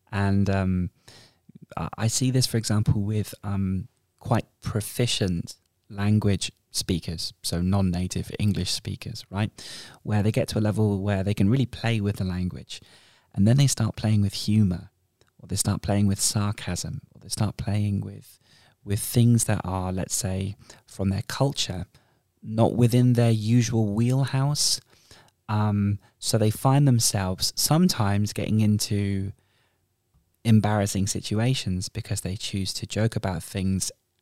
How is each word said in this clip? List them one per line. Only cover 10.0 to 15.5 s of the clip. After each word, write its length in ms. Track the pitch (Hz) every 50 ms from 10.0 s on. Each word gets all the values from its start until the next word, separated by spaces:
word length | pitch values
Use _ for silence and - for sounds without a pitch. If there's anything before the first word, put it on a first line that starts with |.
| _
Where 180 | - 107 104
they 100 | 95 110
get 160 | 104 - - -
to 100 | - 107
a 20 |
level 380 | 107 104 98 107 107 104 101 95
where 220 | 95 101 104 95 95
they 100 | 101 104
can 160 | - 98 98
really 160 | 120 139 127
play 360 | - - - - 113 117 110
with 160 | 98 101 101
the 60 | - 98
language. 580 | 92 90 90 90 90 - - - _ - - - _ - - _ _ _ _ _ _ _
And 140 | - 98
then 100 | 107 123
they 100 | 143 143
start 280 | 131 - - 113 107 -
playing 260 | - - 107 110 104
with 120 | 101 98 -
humor, 560 | - - - 104 110 107 92 87 85 - - _ _ _ _ _ _ _ _ _ _
or 80 | -
they 80 | 87